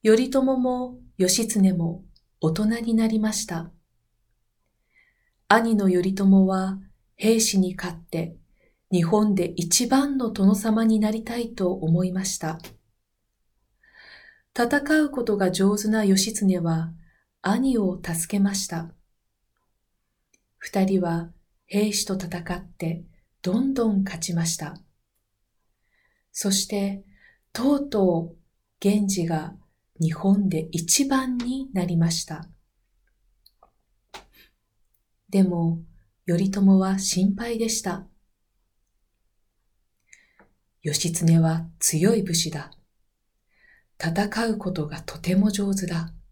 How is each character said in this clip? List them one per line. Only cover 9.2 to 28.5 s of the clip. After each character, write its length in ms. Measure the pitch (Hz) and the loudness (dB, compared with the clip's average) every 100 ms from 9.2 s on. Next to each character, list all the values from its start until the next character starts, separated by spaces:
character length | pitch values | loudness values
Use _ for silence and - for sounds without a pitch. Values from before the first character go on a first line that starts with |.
| 214 190 | 4 2
で 160 | 175 - | 0 -4
一 300 | 190 - 240 | -2 0 2
番 300 | 262 285 269 | 2 2 -2
の 120 | 233 | -4
殿 260 | - 196 208 | 2 4 4
様 300 | 226 220 226 | 2 2 4
に 140 | 220 | 4
な 120 | 214 | 2
り 140 | 220 226 | -2 -6
た 120 | 240 | -6
い 180 | 226 - | -6 -2
と 180 | 185 | -4
思 320 | - 160 170 185 | -2 0 2 2
い 80 | |
ま 100 | 185 | -2
し 140 | 190 - | -6 -6
た。 220 | 160 160 - - _ _ _ _ _ _ _ _ _ _ _ _ - - - _ _ - | -8 -8 -16 -20 _ _ _ _ _ _ _ _ _ _ _ _ -20 -20 -20 _ _ -2
戦 440 | 240 285 285 311 | 0 0 2 2
う 80 | 294 | 2
こ 140 | 277 233 | -2 -2
と 100 | 202 | 0
が 160 | 185 | 0
上 240 | 185 196 208 | 2 2 2
手 140 | 214 | 0
な 160 | 220 208 | 2 4
義 280 | 190 220 | 2 2
経 260 | 220 196 180 | 0 0 2
は 340 | 165 165 165 - - _ _ _ | 0 -2 -4 -10 -20 _ _ _
兄 360 | - 240 269 233 | -2 0 0 0
を 220 | 190 - | 0 -4
助 360 | - 165 - 202 | -6 -6 -4 0
け 20 | |
ま 140 | 196 | 0
し 140 | 196 - | 0 -6
た。 260 | 165 170 - _ _ _ _ _ _ _ _ _ _ _ _ _ _ _ _ | -8 -10 -16 _ _ _ _ _ _ _ _ _ _ _ _ _ _ _ _
二 280 | - 202 190 | -6 0 2
人 160 | 190 | 2
は 300 | 175 170 170 - _ _ _ | 0 -2 -6 -16 _ _ _
平 260 | 202 208 | 0 0
氏 140 | 202 - | -2 -4
と 80 | |
戦 320 | 190 165 175 170 175 | -6 -6 -10 -8 -10
っ 100 | - | -10
て 380 | - 165 165 - _ _ _ | -8 -6 -6 -10 _ _ _
ど 180 | 180 208 | -2 0
ん 140 | 269 | 0
ど 180 | 269 226 | 0 2
ん 120 | 196 | 2
勝 180 | 190 165 | -2 -4
ち 120 | - | -4
ま 120 | 170 165 | -2 -2
し 100 | - | -4
た。 240 | 151 - _ _ _ _ _ _ _ _ _ _ _ _ _ _ _ | -10 -14 _ _ _ _ _ _ _ _ _ _ _ _ _ _ _
そ 200 | - 202 | -6 -2
し 140 | 196 - | -2 -2
て 380 | 202 196 196 - _ _ _ _ | -4 -4 -6 -16 _ _ _ _
と 220 | - 262 | -2 0
う 160 | 285 285 | 0 0
と 460 | 214 190 165 165 - | 2 2 2 -4 -14
う 20 | _ | _